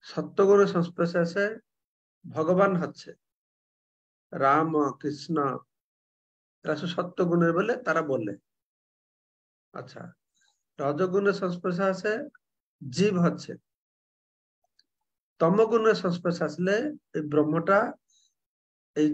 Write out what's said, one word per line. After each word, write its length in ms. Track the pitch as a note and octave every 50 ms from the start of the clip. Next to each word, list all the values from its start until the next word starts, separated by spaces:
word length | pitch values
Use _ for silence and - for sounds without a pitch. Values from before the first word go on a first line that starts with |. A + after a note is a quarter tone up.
| -
সত্যগুণের 640 | - - D#3+ - - - - G3 F#3+ G3+ G3+ G3 F3 -
সংস্পর্শে 420 | F3+ E3+ - - - F3 E3+ - F3 E3+
এসে 200 | E3+ - G3+ G3+ G#3 A3+ B3+ _ _ _ _ _ _ _ _ _ _ _ _ _
ভগবান 460 | C#3+ A#2+ D3 D#3+ D#3+ F3+ F3+ G3 G3 F#3+ E3+
হচ্ছে, 280 | D#3 C#3 - - - - - _ _ _ _ _ _ _ _ _ _ _ _ _ _ _ _ _ _ _ _ _ _ _ -
রাম, 380 | - C#3 C3+ C#3+ D3+ E3 E3 D#3 D3+ C#3+ C3 - _
কৃষ্ণ, 380 | - D3 D3 C#3+ - - E3 D3 C#3+ C3+ B2 B2+ - _ _ _ _ _ _ _ _ _ _ _ _ _ _ _ _ _ _ _ _
এরা 100 | D#3+ D3+
সব 120 | D3 F3+ F3 -
সত্যগুণের 560 | - F3+ F3+ - - F#3 E3+ E3+ F3 E3+ E3 E3
বলে 160 | F3 G3+ A3 B3 B3 -
তারা 160 | E3 D#3+ E3 D#3+ D3
বলে। 220 | C3+ A#2+ A2 G#2 G2 - _ _ _ _ _ _ _ _ _ _ _ _ _ _ _ _ _ _ _ _ _ _ _ _ _ _ _
আচ্ছা, 280 | - - - - A#2 A#2+ - - _ _ _ _ _ _ _ _ _ _ _ _ -
রজগুণের 580 | C#3+ C#3 C#3+ D3+ F#3 F#3 F3 G3 G3+ G3+ F#3+ -
সংস্পর্শে 420 | G3 F3+ F3 - - F#3 F3 F3 G3 F#3+ F#3
আসে 200 | F#3 - G#3+ G#3+ B3 D4 D4+ _ _ _ _ _ _ _ _ _ _
জীব 340 | C#3+ B2+ B2 D3+ G3 G#3+ F#3+ F3+ F3
হচ্ছে, 260 | D#3 - - - - A#2+ - _ _ _ _ _ _ _ _ _ _ _ _ _ _ _ _ _ _ _ _ _ _ _ _ _ _ _ _ _ _ _ _ _ _ _ _
তমগুণের 560 | D#3 E3 F#3+ G#3+ A3+ G#3+ A#3 A3+ A3 A3 G#3 F3 -
সংস্পর্শে 400 | F#3 F3 - - F3 E3+ - E3+ D3
আসলে 240 | - - F3+ F#3+ G3+ A3 C#4+ D4+ - - _ _ -
এই 60 | E3 D3+ C#3+
ব্রহ্মটা 480 | C#3+ D3+ D3+ D3+ D#3 E3+ E3 G3 G3 G#3 A#3 - - _ _ _ _ _ _ _ _ _ _ _ _ _ _ _ _ _ _ _ _
এই 120 | D3+ D3+ D3+